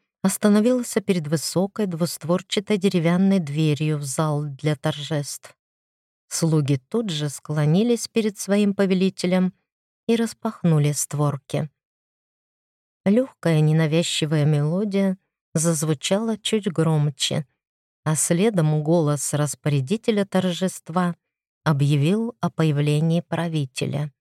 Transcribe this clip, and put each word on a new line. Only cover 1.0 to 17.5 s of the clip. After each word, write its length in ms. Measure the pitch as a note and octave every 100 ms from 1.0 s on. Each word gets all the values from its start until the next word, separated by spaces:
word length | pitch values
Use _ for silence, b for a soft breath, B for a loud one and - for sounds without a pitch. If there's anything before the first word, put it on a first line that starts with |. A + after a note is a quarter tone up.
перед 260 | G3 F3+ D3
высокой 580 | D#3 - E3 G3 - G#3
двустворчатой 920 | E3 E3+ - C#3+ F3+ - - G3 G#3+
деревянной 600 | G3 F3+ E3 F3 F#3+ G3
дверью 580 | D3 D3 D#3 D3 D#3 D3+
в 60 |
зал 400 | C#3+ - D#3 D3
для 320 | D3 C3+ D3+ D3+
торжеств. 800 | D#3 D3 C#3+ D3+ C#3+ - - _ _ _ _ _ _ _ -
Слуги 520 | - E3 D#3 C#3 C#3 -
тут 200 | A3+ A3
же 200 | D3+ D3
склонились 760 | - - D3+ D3+ F3 A#3 A#3 -
перед 300 | A3+ G#3+ G3+
своим 360 | - G3+ G#3
повелителем 800 | G3 G3 F#3 F#3+ - G3 F#3 F#3 - _ _ _ _ -
и 80 | A#3
распахнули 760 | A3+ - A3 - F3 D3+ D3
створки. 760 | C#3+ - C#3+ D3 C#3 - C#3+ D3+ _ _ _ _ _ _ _ _ _ _ _ _ _ F#3+
Легкая 560 | G#3+ C4 - E3+ D#3
ненавязчивая 840 | D3+ D#3 D#3+ D#3+ E3+ - D3+ D#3 D3
мелодия 720 | D3 D3 F3 G#3+ F#3+ G3 F#3 _ _ _
зазвучала 840 | E3 E3 D#3+ D#3 D3+ - G3 A3+ G#3+
чуть 340 | - A3 G3+
громче, 760 | D#3+ D#3+ D#3 D3 C#3 - - -